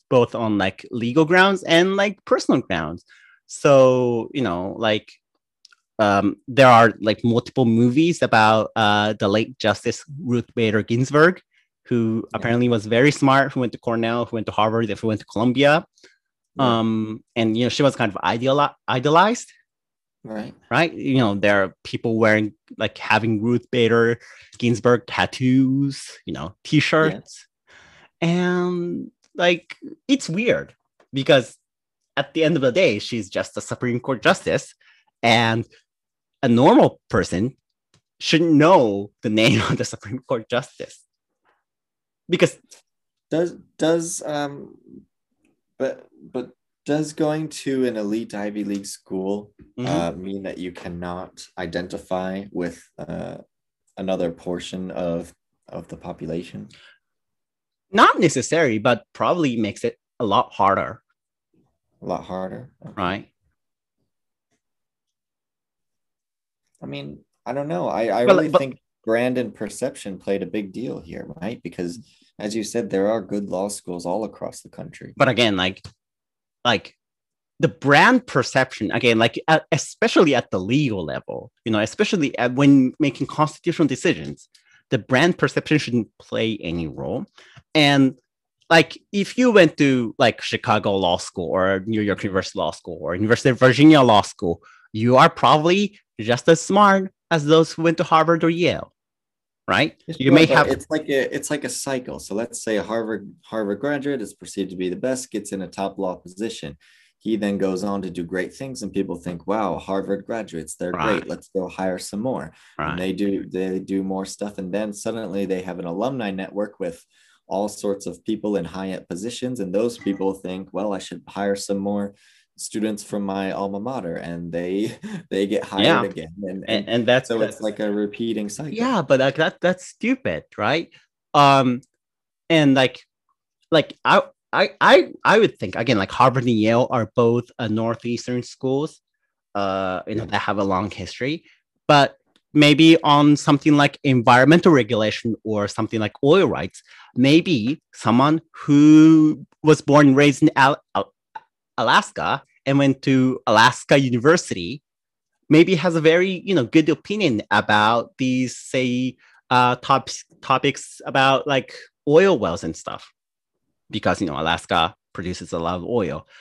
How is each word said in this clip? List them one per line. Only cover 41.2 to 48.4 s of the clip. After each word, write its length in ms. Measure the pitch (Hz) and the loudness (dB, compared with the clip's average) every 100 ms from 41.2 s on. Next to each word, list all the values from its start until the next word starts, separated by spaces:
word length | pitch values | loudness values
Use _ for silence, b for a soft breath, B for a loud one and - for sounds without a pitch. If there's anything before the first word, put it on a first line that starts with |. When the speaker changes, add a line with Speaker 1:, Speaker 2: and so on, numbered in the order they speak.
| _ _ _ _ _ _ _ _ _ _ - | _ _ _ _ _ _ _ _ _ _ -6
Speaker 1:
Because 300 | 175 175 - _ - _ _ _ _ - | 0 0 0 _ -20 _ _ _ _ -6
Speaker 2:
Does, 240 | 156 175 - _ - | -2 -2 -6 _ -4
does, 440 | 156 170 165 - - | 0 0 -2 -8 -8
um, 500 | 147 143 143 - - _ 65 - _ _ _ _ _ _ - | -6 -6 -10 -18 -20 _ -20 -20 _ _ _ _ _ _ -8
but, 300 | 135 - - _ | -8 -8 -16 _
but 300 | - 127 - _ _ _ - | -12 -10 -10 _ _ _ -6
does 280 | 147 151 | -4 -4
going 360 | - 156 156 156 | -4 -4 -4 -8
to 360 | - 143 131 127 | -10 -6 -2 -2
an 120 | 110 | -4
elite 360 | 101 107 110 | -6 -6 -6
Ivy 280 | 104 | -10